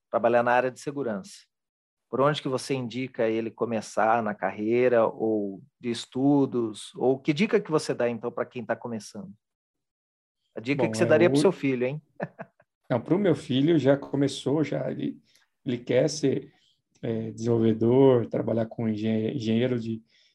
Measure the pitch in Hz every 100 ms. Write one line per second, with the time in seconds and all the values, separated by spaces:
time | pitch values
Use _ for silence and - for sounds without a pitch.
0 | _ 117 117 120 120 123 127 123 - 143
1 | 120 101 92 - _ _ _ _ _ _
2 | _ 120 139 147 147 127 - 135 123 120
3 | 131 - 113 113 113 - 113 110 - -
4 | 110 117 107 104 95 95 107 120 123 117
5 | 110 - 113 110 101 95 - _ 120 113
6 | - 127 139 143 135 123 113 104 - -
7 | 123 135 - 160 208 214 - 156 - 131
8 | 120 113 120 117 120 123 113 117 123 113
9 | - 107 95 101 _ _ _ _ _ _
10 | _ _ _ _ _ - 117 139 113 110
11 | - 156 170 139 190 175 135 127 123 151
12 | - - - - - _ _ _ - 123
13 | - 170 196 151 - 127 147 165 131 139
14 | - 139 139 - 131 151 147 - - -
15 | - - _ _ _ _ 135 120 120 127
16 | 151 - 139 127 - _ _ _ _ _
17 | 120 113 110 110 113 117 113 110 113 127
18 | 135 123 110 110 113 113 113 - 113 107
19 | 110 110 110 147 110 113 123 123 113 113
20 | - _ _